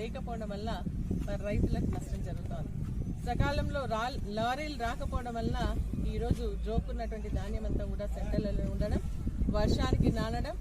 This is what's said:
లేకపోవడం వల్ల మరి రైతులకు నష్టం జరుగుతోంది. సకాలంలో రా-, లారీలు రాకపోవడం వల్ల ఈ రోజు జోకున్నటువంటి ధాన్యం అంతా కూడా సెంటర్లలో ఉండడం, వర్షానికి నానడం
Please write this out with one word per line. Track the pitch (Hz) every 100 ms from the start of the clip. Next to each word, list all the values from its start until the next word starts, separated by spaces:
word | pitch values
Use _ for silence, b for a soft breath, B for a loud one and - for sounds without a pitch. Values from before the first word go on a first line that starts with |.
లేకపోవడం | 220 - - 226 208
వల్ల | 196 226 220 - - - -
మరి | - -
రైతులకు | 208 - - - -
నష్టం | - - -
జరుగుతోంది. | 180 175 - - - - - - - -
సకాలంలో | - - 277 294 277 285 247
రా-, | 220 240 277 190 214
లారీలు | 233 262 302 294
రాకపోవడం | 226 262 277 262 247
వల్ల | 233 226 240 220 220 - - 226
ఈ | 220
రోజు | - - 226 196
జోకున్నటువంటి | 202 226 - 240 208 214 220 202
ధాన్యం | 202 214 214
అంతా | -
కూడా | 202 - 208
సెంటర్లలో | 202 202 208 202 - 190
ఉండడం, | - - - - - - - - 208
వర్షానికి | 214 - 262 - - 220
నానడం | 220 240 254 339